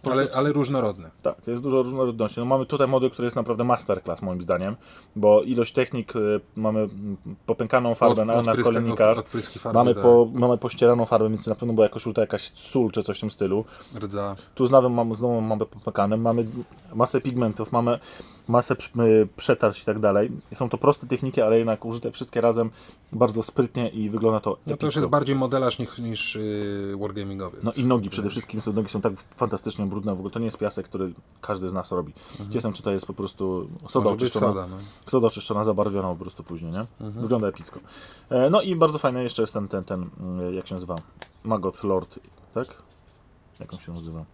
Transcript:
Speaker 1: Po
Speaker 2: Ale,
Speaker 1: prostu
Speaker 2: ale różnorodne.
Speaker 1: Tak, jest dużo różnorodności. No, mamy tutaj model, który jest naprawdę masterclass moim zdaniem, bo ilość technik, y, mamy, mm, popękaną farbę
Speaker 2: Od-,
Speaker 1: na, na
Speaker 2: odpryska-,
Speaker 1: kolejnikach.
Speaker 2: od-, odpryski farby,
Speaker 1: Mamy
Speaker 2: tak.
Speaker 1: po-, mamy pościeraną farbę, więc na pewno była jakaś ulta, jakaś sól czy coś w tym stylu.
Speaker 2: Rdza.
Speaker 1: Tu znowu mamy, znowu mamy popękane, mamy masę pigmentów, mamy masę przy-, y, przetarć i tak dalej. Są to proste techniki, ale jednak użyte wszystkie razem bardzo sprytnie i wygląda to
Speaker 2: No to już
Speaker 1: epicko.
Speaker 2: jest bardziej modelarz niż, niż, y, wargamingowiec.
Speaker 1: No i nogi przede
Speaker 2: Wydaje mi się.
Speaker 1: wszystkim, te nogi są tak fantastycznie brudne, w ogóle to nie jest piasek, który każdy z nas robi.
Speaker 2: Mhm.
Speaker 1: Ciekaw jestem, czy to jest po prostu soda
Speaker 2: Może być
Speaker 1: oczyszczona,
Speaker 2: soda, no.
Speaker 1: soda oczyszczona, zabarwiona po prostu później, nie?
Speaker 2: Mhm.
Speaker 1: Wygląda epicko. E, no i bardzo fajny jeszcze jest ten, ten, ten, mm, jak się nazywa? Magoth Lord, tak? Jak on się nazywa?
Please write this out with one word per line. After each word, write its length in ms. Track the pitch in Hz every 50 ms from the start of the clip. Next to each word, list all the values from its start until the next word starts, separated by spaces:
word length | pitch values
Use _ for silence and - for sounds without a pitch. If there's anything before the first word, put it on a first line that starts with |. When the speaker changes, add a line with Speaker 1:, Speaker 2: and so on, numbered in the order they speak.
Speaker 1:
Po 100 | - 139
Speaker 2:
Ale, 100 | 127 135
Speaker 1:
prostu 180 | 139 135 - 131
Speaker 2:
ale 140 | 139 147 143
różnorodne. 580 | 147 139 123 139 131 117 107 98 95 85 80 _ _
Speaker 1:
Tak, 260 | - 135 - - -
jest 160 | 113 120 120 127
dużo 200 | 143 131 131 123
różnorodności. 560 | 123 131 135 131 123 113 113 113 104 - -
No, 60 | 120
mamy 200 | 123 135 135 131
tutaj 220 | - 151 139 139
model, 240 | 127 135 131 127 127
który 140 | - - 120
jest 100 | 120 -
naprawdę 280 | 131 113 117 117 107 120
masterclass 580 | 123 123 - - - 101 92 - - 85 -
moim 200 | - 92 90 90
zdaniem, 340 | 90 85 92 87 92 98 110 - - - - - - _ _
bo 260 | 107 104 107 107 131 -
ilość 300 | 123 127 120 117 - -
technik, 420 | - 127 - - 123 110 - -
y, 240 | 120 107 104 107 104 - _ _
mamy, 240 | 110 110 107 107 110
mm, 380 | 107 101 104 98 101 104 98 - - - 98 - _
popękaną 500 | - 113 - 123 110 - 127 123 120 117
farbę 260 | - 123 113 117 110
Speaker 2:
Od-, 60 | 107
Speaker 1:
na, 60 | 113 117
na 60 | 117
Speaker 2:
odpryska-, 240 | 117 117 113 120 117
Speaker 1:
kolejnikach. 460 | 120 113 117 117 117 110 104 110 107
Speaker 2:
od-, 60 | 113 117 107
odpryski 340 | - - 117 104 - - -
farby, 180 | - 117 113 113
Speaker 1:
Mamy 140 | 123 123 120
Speaker 2:
tak. 100 | 104 -
Speaker 1:
po-, 240 | 120 120 120 120 113 123
mamy 240 | 123 120 123 123
pościeraną 480 | 110 - 120 - - 123 117 120 120 117
farbę, 240 | - 117 110 110 110
więc 180 | 110 107 -
na 80 | 113 107
pewno 180 | - 120 120 117
była 120 | 110 107
jakaś 200 | 104 - 113 -
ulta, 160 | - - -
jakaś 280 | 110 - - 101 - -
sól 420 | - - - - - 135 120 107
czy 120 | - 113 98
coś 140 | - 101
w 20 | -
tym 100 | - 107
stylu. 340 | - - 104 95 95 104 110 - - - - - -
Speaker 2:
Rdza. 400 | 113 107 101 101 101 101 101 98 98 - - _
Speaker 1:
Tu 100 | - 131
znowu 240 | 123 139 135 127 127
mamy, 260 | 120 120 117 113 113
znowu 260 | 104 120 120 120 117
mamy 240 | 110 110 110 104 107
popękane, 520 | - - 107 - - - - 98 101 107
mamy 280 | 110 113 117 117 117 117 110 120 123 117 - - - - - -
masę 280 | 110 120 - - 131
pigmentów, 500 | - 135 123 123 123 110 101 - 110 -
mamy 280 | - 117 120 120 120 117 - - - - - - - - -
masę 280 | - 117 120 123 - 131
przy-, 260 | - - - - 120
y, 260 | 117 113 110 110 107 101 -
przetarć 440 | - - - 127 - - 107 98 -
i 40 | -
tak 140 | - 104 113
dalej. 320 | 107 104 98 101 107 - - 147 - - -
Są 160 | - 131 117
to 80 | 120
proste 300 | 113 - 135 143 - -
techniki, 340 | 120 135 120 - 135 123 -
ale 160 | 117 107 113
jednak 280 | 117 113 113 110 104 -
użyte 260 | 117 113 117 - 113
wszystkie 300 | - - 131 - - 120
razem 280 | 113 117 113 113 113 113 - - - - - _ _ _
bardzo 320 | - 110 123 113 104 113 107
sprytnie 460 | - - - 127 113 - 123 120 110
i 200 | - 110 107 104
wygląda 300 | 104 110 107 113 107 107
to 100 | - 107
Speaker 2:
No 60 | 95 - _
to 60 | 151
już 100 | 147 147 -
Speaker 1:
epicko. 160 | 151 - 151
Speaker 2:
jest 100 | 143 -
bardziej 240 | 135 147 147 131 135
modelarz 440 | 135 131 123 123 135 131 123 110 -
niż, 180 | 120 - -
niż, 380 | - 120 113 113 107 - - -
y, 600 | 107 107 107 104 104 104 101 101 101 98 98 98 98
wargamingowiec. 640 | 101 104 98 104 98 98 98 95 95 90 90 - -
Speaker 1:
No 80 | 113 -
i 120 | 143 123
nogi 240 | 127 127 120 98 95
przede 120 | - -
Speaker 2:
Wydaje 40 | 101
mi 40 | 101
się. 20 |
Speaker 1:
wszystkim, 300 | 95 127 - - - 107
te 100 | - 113 101 110
nogi 100 | 110 98
są 120 | - 107
tak 120 | 95 113 95 - - _ -
fantastycznie 480 | - 123 107 104 95 - 110 104 - 104 98
brudne, 200 | 95 104 98 107 98
w 20 | 92
ogóle 120 | 95 98
to 80 | - 117
nie 60 | 117
jest 120 | 110 -
piasek, 280 | - 107 104 - - 92 -
który 240 | - 98 95 92 85 - _ _ - _
każdy 280 | - - 104 92 92 92
z 40 | 92
nas 180 | 95 92 -
robi. 220 | 92 90 85 73 -
Speaker 2:
Mhm. 200 | - - - - -
Speaker 1:
Ciekaw 140 | 104 98 107
jestem, 180 | 120 113 113 98
czy 100 | - -
to 80 | 107
jest 140 | 98 95 -
po 80 | - 98
prostu 560 | - 98 95 - - 98 92 92 90 80 - 82 - -
soda 160 | - - 131 104
Speaker 2:
Może 120 | 107 -
być 80 | 110 123
Speaker 1:
oczyszczona, 240 | 123 - 107 117
Speaker 2:
soda, 200 | 117 101 98 90
no. 100 | 90 92 95 101 101 - - -
Speaker 1:
soda 200 | - - 131 113
oczyszczona, 360 | 113 - 104 - - 110 104 107
zabarwiona 460 | 110 101 98 101 107 98 98 95 92
po 60 | 90
prostu 280 | 82 90 90 - - 80
później, 280 | - 85 82 82 82
nie? 80 | 82 95
Speaker 2:
Mhm. 320 | 113 113 - _ 117 107 104 113
Speaker 1:
Wygląda 260 | 120 110 127 117 107
epicko. 320 | 98 - - 82 - - - - - - - - - - - - _
E, 200 | 131 123 127 143
no 120 | 175 214
i 140 | - 190 180
bardzo 240 | 165 165 160 151 151
fajny 240 | - 139 127 123 127
jeszcze 200 | 120 - - 113
jest 100 | 104 -
ten, 140 | 107 101
ten, 160 | 95 - 98 90
ten, 260 | - 101 92 90 85 - -
mm, 340 | 92 92 90 90 90 90 92
jak 140 | 92 90
się 80 | - 98
nazywa? 200 | 90 90 87 87 80 80 - _ - - - _ _ -
Magoth 400 | 113 110 104 87 95 - - -
Lord, 360 | 101 95 92 87 - - - _ - _ - - _ -
tak? 300 | 113 127 - - - - _ _ _ _ _ _ _ _ _ _ _ _ _ _ -
Jak 140 | 82 - -
on 60 | 90
się 140 | - - 85
nazywa? 320 | 85 82 82 80 82 78 -